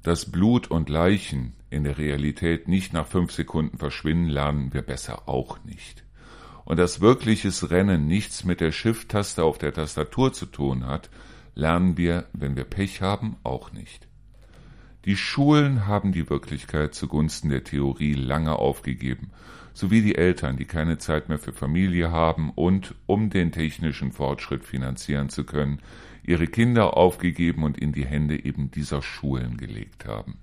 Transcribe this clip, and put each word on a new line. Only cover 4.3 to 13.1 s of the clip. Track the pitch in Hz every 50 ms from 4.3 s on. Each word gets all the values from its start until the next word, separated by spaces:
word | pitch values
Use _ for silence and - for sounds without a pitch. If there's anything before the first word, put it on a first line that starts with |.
| 71 69 71 73 73 73 67 67
wir | 69 67
besser | - - 67 67 - - - - - -
auch | 65 65 65 - - - -
nicht. | - - - - - - - - - - - - - - - - - - - -
Und | - 82 80
dass | 90 87 - -
wirkliches | 90 113 131 131 - 110 110 98 - 101 90 - 90 73
Rennen | 82 90 98 101 95 80 73
nichts | 76 85 104 104 - - - -
mit | 90 87 -
der | 85 80
Shift-Taste | 78 - - 113 117 - - - - 104 104 - - - 82
auf | 80 71 -
der | 76 73
Tastatur | 69 80 78 73 - - 78 - - - 131 131
zu | - - -
tun | - - - 71 67 65 64 62
hat, | 64 69 80 - - - - - - - - - - -
lernen | - 73 78 82 87 90 92 85
wir, | 80 87 85 85 87 - -
wenn | - - 73 69 67
wir | 64 64
Pech | - - 95 98 98 - -
haben, | 98 95